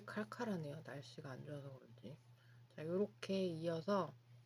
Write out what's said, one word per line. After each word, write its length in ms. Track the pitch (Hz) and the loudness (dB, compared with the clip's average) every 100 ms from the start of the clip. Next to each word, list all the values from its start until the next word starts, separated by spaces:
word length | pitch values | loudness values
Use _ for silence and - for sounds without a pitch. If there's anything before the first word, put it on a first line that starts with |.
| 202 | 4
칼칼하네요. 760 | - 214 - 240 190 147 147 160 | -2 -2 0 2 2 0 -4 -6
날씨가 460 | 131 - - 147 | -8 -8 -10 -8
안 120 | 131 | -6
좋아서 300 | 143 147 139 | -6 -6 -6
그런지. 420 | 131 117 117 - 151 - - - - - - | -10 -14 -14 -12 -12 -14 -20 -20 -20 -16 -6
자, 100 | 156 | 0
요렇게 600 | 180 202 - - 196 185 | 2 2 0 0 4 4
이어서 680 | 160 170 165 165 202 156 - - - | 2 2 2 4 4 4 -2 -18 -20